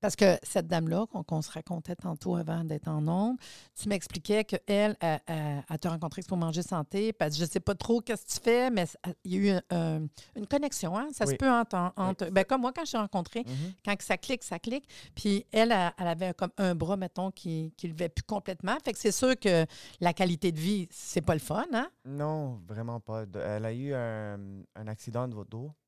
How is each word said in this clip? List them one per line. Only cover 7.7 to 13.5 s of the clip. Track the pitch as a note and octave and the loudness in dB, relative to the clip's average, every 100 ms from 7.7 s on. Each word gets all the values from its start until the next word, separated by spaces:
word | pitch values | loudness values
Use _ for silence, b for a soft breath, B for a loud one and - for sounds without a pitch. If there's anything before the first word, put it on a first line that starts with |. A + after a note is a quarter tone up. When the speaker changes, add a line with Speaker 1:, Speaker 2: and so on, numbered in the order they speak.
Speaker 1:
trop | G3 - A#3 | -2 2 0
qu'est-ce | - A3 - | 2 -6 -4
que | |
tu | - | -2
fais, | - A#3+ B3+ | 4 4 4
mais | A3+ E3+ | 2 0
c-, | - - E3+ | -4 -10 -10
il | - | -4
y | F3+ | 2
a | |
eu | G3+ | 4
un, | F#3 - | 4 2
un, | F3 E3 D#3 D3+ B B - | 0 0 0 -4 B B -10
une | G#3 | 0
connexion, | C#4+ C#4+ - E3+ F#3 | 0 0 -2 -2 -2
hein ? | C#4+ | -4
Ça | - G#3 | 0 2
se | |
Speaker 2:
Oui. | C#3 | 4
Speaker 1:
peut | C4+ | 4
entre, | A#3+ A3+ F#3 | 4 4 2
en-, | F3 - | 0 0
Speaker 2:
Oui. | |
Speaker 1:
entre, | F#3+ F#3+ E3+ | -2 0 2
ben, | F#3+ | 2
comme | F#3+ C4 | 4 2
moi, | A#3+ | 0
quand | C4 | -2
je | D#4+ | -4
t'ai | A#3+ | -2
rencontré, | G#3 G3 E3+ F#3+ | 0 -2 -2 -4
Speaker 2:
Mhm. | D#3+ | -4